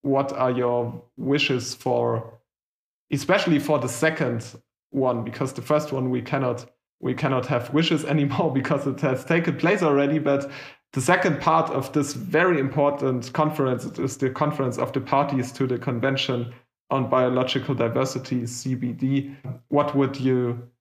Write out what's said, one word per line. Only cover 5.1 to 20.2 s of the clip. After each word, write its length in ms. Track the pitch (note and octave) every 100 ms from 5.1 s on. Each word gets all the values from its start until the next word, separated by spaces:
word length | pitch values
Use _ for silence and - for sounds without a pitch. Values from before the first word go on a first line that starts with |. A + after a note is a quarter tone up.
| A#2
because 280 | A#2 - C3
the 80 | -
first 320 | A#2 D3+ D3+
one 160 | C3+ B2+
we 140 | B2+
cannot, 420 | A#2 C#3 C3 A#2+ - _ _ _
we 120 | -
cannot 320 | B2+ C#3+ C3 B2+
have 280 | C3 A2+
wishes 280 | C#3+ E3 D#3+
<laughs> 20 | -
anymore 440 | D3+ C#3+ - F3
because 360 | C3+ B2+ C#3+ C#3
it 140 | B2+
has 240 | D3+ B2+ -
taken 320 | E3+ E3+ C3+
place 240 | E3+ G3+
already. 360 | E3+ C#3 C#3+ D#3
But 320 | D3 C#3 C#3 - - - _
the 80 | -
second 380 | B2 F3+ F#3+ C#3+
part 280 | - D#3+ D#3
of 220 | - -
this 220 | D3+ C#3
very 440 | - G2+ D3+ F#3 E3
important 720 | C3+ A#2+ C#3+ C#3+ C3+ B2+ A#2
conference, 500 | - D3+ D3+ C3+ A#2+
it 140 | B2 -
is 180 | C3 -
the 140 | C3+
Conference 480 | C3 D3 D3 C3 A#2+
of 140 | A#2+
the 60 | C3+
Parties 520 | C3 C#3 C#3+ C#3 B2
to 140 | - C3
the 100 | A#2+
Convention 760 | - A#2+ C3+ C3+ - B2+ A#2 - _ _ _
on 220 | C3+ B2
Biological 640 | C3 B2+ B2+ B2+ B2 -
Diversity, 720 | B2+ A#2 C3 C3 B2+ - B2+ A#2
C 280 | - C3+
B 180 | B2+ B2+
D. 440 | A#2 C3 C#3 C#3 - C#3+ B2+ _
What 260 | C#3+ C#3+
would 240 | C#3 C3+
you 480 | C3+